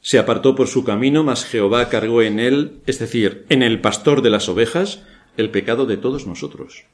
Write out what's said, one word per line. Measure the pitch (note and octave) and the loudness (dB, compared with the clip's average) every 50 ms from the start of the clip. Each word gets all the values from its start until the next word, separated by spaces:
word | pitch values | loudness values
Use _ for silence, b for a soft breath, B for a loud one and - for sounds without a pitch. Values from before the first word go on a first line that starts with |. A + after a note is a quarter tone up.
se | _ - - | _ 2 2
apartó | A#2+ G2+ A2 A2+ - - C3+ C3+ | 2 4 2 -2 2 2 2 2
por | C3 C3 | 2 -2
su | C3 - B2+ - | 0 0 -2 -2
camino, | - G2+ G#2 B2+ C#3 C#3+ D#3 D#3 | 0 -2 0 0 2 2 2 0
mas | C#3 B2 - - | 0 -2 -4 -6
Jehová | - - A2+ G2+ G2 A2+ A#2+ A#2+ | -4 -2 0 2 2 2 2 0
cargó | - - A2 G#2+ A2+ A#2 A#2 A2+ | 0 -2 -2 -2 0 2 2 2
en | G#2+ G#2 G#2+ | 2 0 0
él", | A#2 B2 C3+ C#3+ D3 C#3+ - - - | 0 0 0 0 -2 -4 -10 -8 -6
es | - C3 - | -6 -4 -4
decir, | A2+ - - A#2 G#2+ F#2+ - - - - | -6 -4 -2 0 0 0 -2 -4 0 0
en | D3 C3 | 2 4
el | B2+ A#2 A2 G2+ | 4 2 2 2
pastor | - G#2+ - - - D3 C#3+ C#3 | 0 -2 -2 2 2 2 2 4
de | A#2+ A#2 | 4 2
las | G#2 G2+ - - | 2 2 0 -2
ovejas, | F2 G2+ A#2 A2+ - E3+ F#3+ G3+ - B B B B B B B _ | 0 0 0 0 0 -4 -4 -4 -6 B B B B B B B _
"el | - A2 A2 | -4 -4 -2
pecado | - G2+ G2 - A#2 B2 C3+ | -2 -4 -2 -2 -2 0 0
de | A#2 G2+ | -2 -2
todos | G2 - B2+ C3+ C#3+ - | -2 -2 -4 -4 -4 -8
nosotros". | G2+ E2+ - D2 C#2+ - - C2 - - - _ _ | -10 -10 -10 -12 -12 -12 -16 -18 -18 -20 -20 _ _